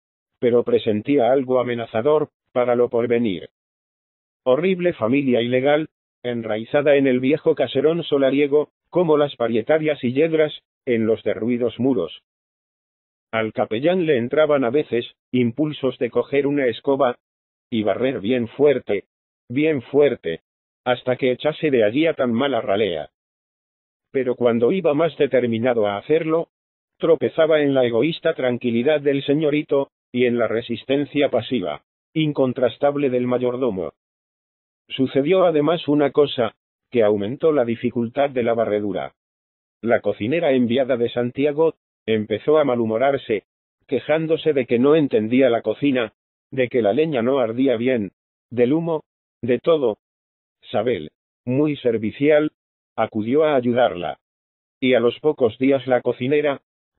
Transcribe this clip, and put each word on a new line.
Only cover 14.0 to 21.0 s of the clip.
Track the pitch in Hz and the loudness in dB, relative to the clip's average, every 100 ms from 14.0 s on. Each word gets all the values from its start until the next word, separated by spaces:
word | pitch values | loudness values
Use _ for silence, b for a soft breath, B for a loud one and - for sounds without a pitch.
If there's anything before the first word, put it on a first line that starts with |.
| 160 | 0
le | 131 | 0
entraban | 120 143 151 147 | 0 0 2 2
a | 120 | 0
veces | 143 147 117 - - _ | 0 -2 -4 -6 -12 _
impulsos | 127 120 117 151 143 131 - | 0 0 0 -4 -4 -6 -4
de | 120 | -2
coger | 120 - 139 139 | -2 -2 0 0
una | 143 127 | 0 -2
escoba | - - 139 131 123 _ _ _ _ _ | -2 -2 2 0 -2 _ _ _ _ _
y | 110 | -2
barrer | 104 101 127 120 | -2 0 -2 -2
bien | 98 127 110 | -2 -2 -4
fuerte, | - 147 127 - 101 - _ _ _ - | 2 2 2 0 -4 -6 _ _ _ -8
bien | 123 156 147 | -2 0 -2
fuerte, | - 139 143 120 82 82 _ _ _ _ | 0 2 4 2 -6 -8 _ _ _ _
hasta | 131 123 | -4 -2